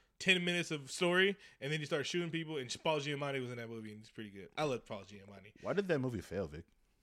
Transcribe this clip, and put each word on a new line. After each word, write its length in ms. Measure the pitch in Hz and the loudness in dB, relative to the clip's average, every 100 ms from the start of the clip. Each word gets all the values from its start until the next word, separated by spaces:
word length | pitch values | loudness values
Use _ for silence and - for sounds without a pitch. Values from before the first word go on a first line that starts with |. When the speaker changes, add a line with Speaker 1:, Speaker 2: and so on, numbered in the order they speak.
| _ _ | _ _
Speaker 1:
ten 260 | 185 180 | 4 6
minutes 260 | 175 175 160 | 4 2 0
of 200 | 156 131 | -4 -4
story, 440 | - 175 180 190 196 - - | 2 4 6 6 2 -10 -8
and 100 | 139 | -4
then 80 | 156 | -2
he 60 | 143 | 0
started 180 | 160 | 0
shooting 240 | 131 175 170 | 0 -2 -2
people, 280 | 165 156 151 | -4 -4 -6
and 160 | 123 - | -4 -2
Paul 160 | 165 151 | 2 2
Giamatti 400 | 143 143 143 135 | 0 -2 -2 -2
was 100 | 123 | -4
in 60 | 120 | -6
that 140 | 117 | -8
movie, 200 | 113 110 | -8 -10
and 80 | 107 | -12
it's 80 | 107 | -14
pretty 180 | - 107 | -12 -12
good. 200 | 98 92 | -12 -10
I 100 | - | -2
love 200 | 151 120 | 0 0
Paul 160 | - 107 | -4 -10
Giamatti. 480 | 98 104 98 98 101 - | -10 -16 -16 -16 -18 -8
Speaker 2:
Why 100 | 104 | -2
did 160 | 165 190 | 0 2
that 100 | 147 | 2
movie 220 | 127 110 | 2 -2
fail, 260 | - 92 82 | -2 -2 -2
Vic? 180 | 76 - _ _ _ | -6 -14 _ _ _